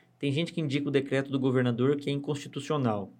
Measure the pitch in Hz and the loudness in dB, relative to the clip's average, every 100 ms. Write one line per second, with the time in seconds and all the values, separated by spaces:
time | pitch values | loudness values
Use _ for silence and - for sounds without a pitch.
0 | _ _ 143 143 170 - 151 143 143 143 | _ _ -2 0 -2 -2 0 0 2 0
1 | 139 135 139 135 127 127 123 117 131 143 | 2 0 0 0 2 2 2 2 2 2
2 | 147 143 143 147 131 147 - 151 123 104 | 0 -4 -2 -6 -8 -8 -4 0 0 0
3 | 95 - | -4 -12